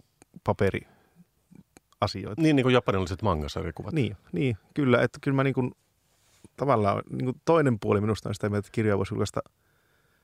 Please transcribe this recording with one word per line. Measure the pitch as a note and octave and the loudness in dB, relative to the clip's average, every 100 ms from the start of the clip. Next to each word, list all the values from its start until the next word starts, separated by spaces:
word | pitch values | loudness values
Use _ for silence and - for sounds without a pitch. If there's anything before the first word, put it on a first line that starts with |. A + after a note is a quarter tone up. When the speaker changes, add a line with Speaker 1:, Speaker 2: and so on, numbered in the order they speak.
| _ _ _ - | _ _ _ -6
Speaker 1:
paperiasioita. | - G2 G2 G2 - _ _ _ _ _ _ - _ _ _ _ G#2 G2 F#2+ A2 | -4 0 0 0 -8 _ _ _ _ _ _ -20 _ _ _ _ -4 -4 -10 0
Speaker 2:
Niin, | D#3 C#3 | 2 4
niinku | B2+ | 4
japanilaiset | B2 - G2 F2 F#2 | 4 2 0 -2 -2
mangasarjakuvat. | G#2+ D#2 D2 F2 F2 - - | 0 0 -2 -6 -8 -8 -6
Speaker 1:
Niin, | D#3+ G#2 G2+ _ | -2 -2 -6 _
niin, | E3+ C3+ A2 _ | -4 -2 -4 _
kyllä, | - C3 A#2+ | -2 2 4
että | B2 - | 2 -2
kyllä | C#3+ C3+ | -2 0
mä | |
niinku | C3+ C3 B2+ - _ _ _ _ _ _ - - | 0 0 -4 -6 _ _ _ _ _ _ -20 -4
tavallaan, | C#3+ A2+ G2+ G#2 - | 0 2 2 0 -4
niinku | C3 B2+ - - | -6 -4 -2 2
toinen | E3 C#3+ A2 | 4 4 2
puoli | G#2+ G#2 | 0 0
minusta | G#2+ G2+ A2 | 0 -2 -6
on | G2+ | -4
sitä | G#2 | -4
mieltä, | G#2 - | -4 -4
että | - | -2
kirjoja | G#2+ G2+ | 0 0
voisi | G2 | -2
julkaista | G#2+ G#2 - - _ _ _ _ _ _ _ | -4 -4 -6 -10 _ _ _ _ _ _ _